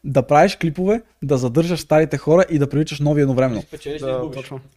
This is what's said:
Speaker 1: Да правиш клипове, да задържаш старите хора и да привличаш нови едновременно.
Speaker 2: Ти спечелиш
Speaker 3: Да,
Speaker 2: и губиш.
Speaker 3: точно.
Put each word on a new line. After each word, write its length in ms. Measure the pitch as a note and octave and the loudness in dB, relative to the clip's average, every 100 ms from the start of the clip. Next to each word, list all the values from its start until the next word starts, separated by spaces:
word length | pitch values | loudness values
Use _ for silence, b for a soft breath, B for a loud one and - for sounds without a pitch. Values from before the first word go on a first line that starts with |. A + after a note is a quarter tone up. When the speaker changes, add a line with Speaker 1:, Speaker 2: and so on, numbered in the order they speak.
| D3 | -4
Speaker 1:
Да 160 | C3+ | -2
правиш 340 | B2 D3 F#3 - | 2 4 4 2
клипове, 460 | E3+ D3+ F#3 A3 - _ | -4 -2 -2 -2 -6 _
да 160 | C#3 C3+ | -2 -2
задържаш 420 | B2 A#2+ E3 F3 | 0 0 0 -2
старите 380 | - D#3 D#3 C#3 | 0 2 2 -2
хора 260 | - E3 F#3 | 2 4 4
и 80 | D#3+ | 0
да 100 | C#3 | 0
привличаш 320 | C#3+ D#3 C#3+ | -2 -4 -2
нови 200 | D3 D3 | 0 2
едновременно. 400 | C#3 B2+ C3 A2+ | 2 2 0 -2
Speaker 2:
Ти 60 | - | -8
спечелиш 340 | D3+ - D3 | -12 -12 -8
Speaker 3:
Да, 100 | C3+ | -6
Speaker 2:
и 20 | C3 | -6
губиш. 200 | B2+ C3+ | -6 -10
Speaker 3:
точно. 240 | C3 C3+ - | -14 -16 -18